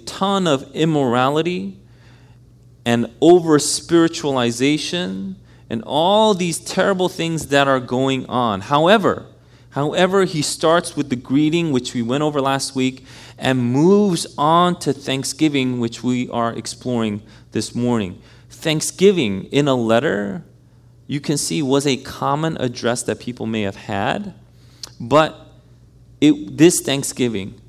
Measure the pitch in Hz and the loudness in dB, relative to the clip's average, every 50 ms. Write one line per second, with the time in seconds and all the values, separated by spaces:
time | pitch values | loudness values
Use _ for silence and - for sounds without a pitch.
0 | - - - - 190 196 196 196 185 170 143 135 143 - - 160 156 165 156 147 | -16 -14 -8 -4 -2 0 0 0 2 2 0 0 -2 -6 -4 -2 0 0 2 2
1 | 139 123 117 123 127 139 147 156 160 175 180 185 190 196 190 - - - - - | 2 2 2 2 2 2 2 0 -2 -2 -4 -6 -6 -10 -12 -14 -20 -20 -20 -20
2 | - - - - - - - - - - - - - - - - - 117 117 117 | -20 -20 -20 -20 -20 -20 -20 -20 -20 -20 -20 -20 -20 -20 -18 -8 -2 0 2 2
3 | 117 - - - - 160 175 180 160 165 151 139 - - - - - - 170 170 | 0 -2 -4 2 6 6 6 6 6 4 2 2 2 0 -4 -6 -4 0 2 2
4 | 165 165 165 - - 147 135 131 120 120 117 117 131 143 151 151 - - - 175 | 2 2 0 -2 -4 -2 -2 0 0 0 0 0 0 0 0 0 -4 -6 -6 -6
5 | 180 185 190 190 196 196 190 - - - - - - - - - - - 127 147 | -6 -6 -8 -8 -10 -10 -12 -14 -18 -20 -20 -20 -12 -8 -8 -8 -6 -4 -2 0
6 | 165 180 202 214 220 220 208 170 185 180 156 - - - - 190 185 185 196 185 | 2 4 4 4 4 4 2 2 0 -4 -4 -6 -8 -8 -2 0 0 2 2 0
7 | 185 175 180 - 165 165 165 156 - 135 143 143 139 139 135 131 123 120 123 123 | 0 -2 -2 -2 -4 -4 -2 -4 -4 0 2 2 4 4 2 0 0 -2 -2 0
8 | 131 135 135 131 - - - 120 123 117 101 95 98 - 143 147 160 170 208 233 | 0 0 0 -2 -4 -4 -2 0 0 0 0 -2 -2 0 2 2 4 6 4 4
9 | 185 139 98 - - - - - _ - - - - - - 135 143 151 - - | 4 2 0 0 -4 -16 -20 -20 _ -20 -20 -20 -20 -12 -6 -4 -4 -2 0 0
10 | 180 185 185 196 190 180 - 156 139 - - - - 160 165 175 175 - - 147 | 0 2 2 2 0 0 -2 -4 -4 -4 -4 -2 0 2 2 2 0 -2 -6 -6
11 | 143 131 135 120 - - 127 143 151 151 156 170 170 160 139 123 123 - - 123 | -4 -4 -4 -6 -4 0 2 2 2 4 2 0 0 2 0 -2 -2 -2 -6 -4
12 | 117 113 127 143 151 151 147 147 135 139 135 135 131 - - 131 131 131 127 127 | -4 -2 -2 0 0 0 0 0 0 0 0 -2 -2 -4 -4 -2 -2 -2 -2 -6
13 | - - - - - - - - - 131 131 127 123 120 123 135 156 175 202 202 | -16 -20 -20 -20 -20 -20 -14 -4 -2 0 0 0 0 0 2 4 4 6 6 4
14 | 208 202 175 160 - - - - 143 151 165 170 180 180 175 175 - 147 135 - | 4 2 0 -2 -4 -6 -4 -2 2 4 4 4 4 2 0 -2 -2 -4 -4 -4
15 | - - 135 135 135 - - - 156 156 143 139 131 127 127 123 120 113 117 - | -2 -4 -4 -4 -4 -6 -4 0 0 0 2 2 0 0 -2 -2 -4 -4 -4 -4
16 | - 127 123 123 123 - - 117 117 117 113 - 113 - - - - 127 123 117 | -4 -2 -2 -2 -2 -4 -2 -2 -2 -2 -4 -6 -10 -12 -12 -10 -6 -4 -2 -2
17 | 113 110 104 104 104 - - - - - - 113 110 - - 120 120 123 120 113 | -2 -2 -4 -6 -10 -14 -20 -20 -18 -8 -6 -6 -6 -6 -4 -4 -2 0 0 0
18 | 104 87 92 - - - - - - - - - - 165 180 160 - - - - | -2 -4 -8 -14 -20 -20 -20 -20 -20 -20 -18 -8 -4 -2 -2 -2 -2 -6 -2 4
19 | 185 202 202 175 135 104 98 95 - - - 135 147 143 131 123 117 110 113 117 | 4 4 4 4 0 -2 -2 -4 -6 -2 0 0 2 2 2 0 2 2 2 2
20 | 131 165 185 208 208 202 190 175 - - - - _ - _ - _ - _ - | 2 0 -2 -2 -4 -6 -8 -10 -12 -16 -20 -20 _ -20 _ -20 _ -20 _ -20
21 | - - 131 147 139 - 165 143 - - 165 165 147 127 135 139 135 147 131 123 | -12 -8 -8 -8 -4 -4 -4 -4 -2 -4 -4 -2 0 2 2 2 4 2 0 -2
22 | - - - - 135 135 139 147 156 160 160 - - 127 120 - 120 120 120 120 | -4 -10 -10 -6 -2 -2 -2 0 -2 -4 -4 -2 -4 -4 -4 -2 -2 -2 -2 -2
23 | - - 110 - - - 120 - 120 110 113 110 104 98 98 - - - 104 98 | -2 -4 -6 -6 -6 -10 -10 -8 -6 -4 -4 -2 -2 -4 -6 -8 -10 -8 -4 -4
24 | 101 127 - - 208 202 170 - - - - - - - - - - - - - | -2 -2 -4 -4 -6 -10 -14 -16 -20 -20 -20 -20 -20 -20 -20 -20 -20 -20 -16 -12
25 | 117 117 131 151 160 - - - - - - - - - - - - - _ - | -4 2 4 4 4 4 0 -10 -20 -20 -20 -20 -20 -20 -20 -20 -20 -20 _ -20
26 | - - - - 139 151 147 147 - - 131 123 151 175 175 - - 135 135 139 | -20 -16 -4 2 4 4 4 4 -2 -8 2 6 6 6 6 4 -2 -2 -2 -2
27 | 135 - - - 127 123 110 98 92 - - - - | -2 -6 -4 -2 -2 -2 -2 -4 -6 -8 -12 -16 -20